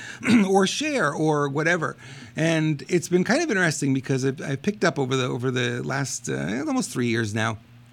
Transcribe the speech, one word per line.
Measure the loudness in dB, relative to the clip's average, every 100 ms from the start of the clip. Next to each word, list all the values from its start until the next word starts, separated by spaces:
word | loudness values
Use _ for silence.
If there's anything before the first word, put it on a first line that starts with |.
| -16 -4
<clears throat> | 2 4 6
Or | 4 4
share | 0 -2 0 0
or | 2 2 2 0
whatever. | 0 2 2 0 -6 -14 -18 -10 -2
And | 2 2 2 0 0
it's | -2 2
been | 2
kind | 2 2
of | 2
interesting | 2 2 2 0
because | 0 0 0 0
I've, | -2
I've | -4 -4
picked | -4 0
up | 0 0
over | 0 0
the, | 0
over | -2 -2
the | 0 0 -2
last, | -4 -4 -4 -6 -4
uh, | -4 -2 -4 -2
almost | -2 -2
three | -2 0
years | 0 0
now, | 0 -2 -4 -12 -20 -20